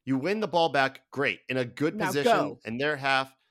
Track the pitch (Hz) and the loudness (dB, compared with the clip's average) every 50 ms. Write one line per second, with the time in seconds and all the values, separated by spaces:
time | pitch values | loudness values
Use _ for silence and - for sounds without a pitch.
0 | _ 127 135 131 139 180 208 220 214 156 143 170 165 160 135 139 135 135 131 - | _ -2 -2 -2 0 -2 -2 -2 -2 0 2 2 2 2 2 2 2 0 -2 -8
1 | _ _ - 135 139 120 92 - _ - 127 131 127 123 123 - 143 165 202 214 | _ _ -4 -2 0 0 -2 -4 _ -4 -2 -2 -2 -4 -2 -2 -2 -2 0 -2
2 | 208 185 131 143 139 233 226 185 151 147 151 - - 110 113 123 139 151 151 135 | -2 -2 0 2 4 4 4 4 2 -2 -6 -10 -10 -8 -4 -2 -2 -2 -2 -2
3 | 135 139 135 131 131 131 - _ _ _ | 0 0 2 2 0 -2 -8 _ _ _